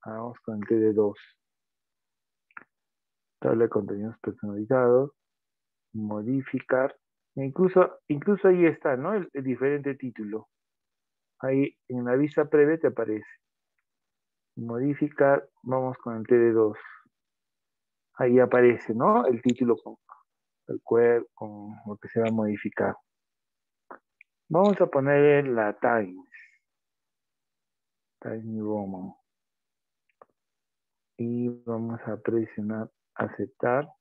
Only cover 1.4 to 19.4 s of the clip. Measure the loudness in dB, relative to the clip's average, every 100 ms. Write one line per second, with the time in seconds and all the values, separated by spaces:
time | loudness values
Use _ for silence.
1.4 | _ _ _ _ _ _ _ _ _ _
2.4 | _ -20 -20 _ _ _ _ _ _ _
3.4 | -2 0 0 0 -4 -8 -10 -10 -10 -10
4.4 | -10 -10 -2 2 4 4 2 _ _ _
5.4 | _ _ _ _ _ -10 -8 -6 -2 -4
6.4 | -4 -8 -2 -2 -2 -6 _ _ _ -8
7.4 | -8 0 2 4 2 0 _ -4 0 2
8.4 | 4 6 4 2 -2 -2 -2 -4 -6 -8
9.4 | -6 -2 -2 -2 -4 -8 -10 -10 -10 -10
10.4 | -12 _ _ _ _ _ _ _ _ _
11.4 | -2 0 0 _ _ -8 -2 0 0 0
12.4 | 0 4 4 4 0 -2 -4 -4 -8 -20
13.4 | _ _ _ _ _ _ _ _ _ _
14.4 | _ -14 -8 -4 -4 -2 -4 2 4 4
15.4 | 0 _ -6 -4 -4 -6 -10 -10 2 4
16.4 | 6 4 2 0 -16 -20 _ _ _ _
17.4 | _ _ _ _ _ _ _ -2 2 4
18.4 | 6 6 6 4 -2 -2 2 2 2 0